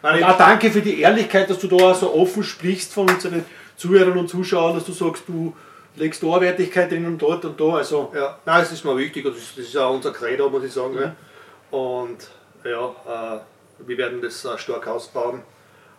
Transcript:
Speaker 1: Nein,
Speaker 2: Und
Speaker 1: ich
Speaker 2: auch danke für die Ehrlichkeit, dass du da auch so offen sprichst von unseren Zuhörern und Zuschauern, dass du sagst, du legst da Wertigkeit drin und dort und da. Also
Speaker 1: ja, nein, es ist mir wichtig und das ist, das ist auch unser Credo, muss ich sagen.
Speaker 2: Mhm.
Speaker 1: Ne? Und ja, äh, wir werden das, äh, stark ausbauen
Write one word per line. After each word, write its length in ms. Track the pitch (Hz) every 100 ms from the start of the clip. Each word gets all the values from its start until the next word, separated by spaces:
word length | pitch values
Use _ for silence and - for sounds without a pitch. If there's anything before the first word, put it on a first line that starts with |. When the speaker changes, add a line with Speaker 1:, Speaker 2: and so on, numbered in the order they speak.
Speaker 1:
Nein, 120 | 151
Speaker 2:
Und 60 | 165
Speaker 1:
ich 40 |
Speaker 2:
auch 140 | 175 185
danke 320 | 180 214 220
für 100 | 208
die 200 | 208 165
Ehrlichkeit, 500 | 147 220 202 196 190
dass 80 | 185
du 80 | 185
da 240 | 180 185
auch 40 |
so 200 | 185 185
offen 280 | 156 185 208
sprichst 480 | 202 - 175 185 -
von 160 | - 190
unseren 340 | 185 180 170 165 - - -
Zuhörern 400 | 175 196 185 180
und 120 | 170
Zuschauern, 460 | 180 185 180 165
dass 100 | 170 175
du 60 |
sagst, 320 | 170 175 - -
du 280 | 170 165 - - - _ -
legst 260 | 156 156
da 180 | 160 175
Wertigkeit 500 | 180 180 180 180 175
drin 140 | 170 170
und 120 | 160
dort 240 | 151 170
und 160 | 160 135
da. 160 | 156 165
Also 340 | 139 147 -
Speaker 1:
ja, 240 | 151 139 - -
nein, 160 | 170
es 100 | 165
ist 120 | 160
mir 120 | 147 131
wichtig 300 | 147 151 135
und 80 | 117
das 60 |
ist, 160 | 117 -
das 60 | 117
ist 100 | 143
auch 160 | 131
unser 200 | 131 135
Credo, 360 | - 120 127 139
muss 160 | 135
ich 80 | 131
sagen. 220 | 131 127
Speaker 2:
Mhm. 60 | 127
Speaker 1:
Ne? 160 | 156 160 - - - - _
Und 460 | 139 127 123 120 113 - - _ _
ja, 760 | 123 117 123 - 120 117 113 110
äh, 460 | - _ _ _ 127
wir 120 | 123
werden 240 | 123 123
das, 220 | 120 - 127
äh, 100 | 113
stark 300 | - 117 120
ausbauen 560 | 117 - 127 120 127 - _ _ _ _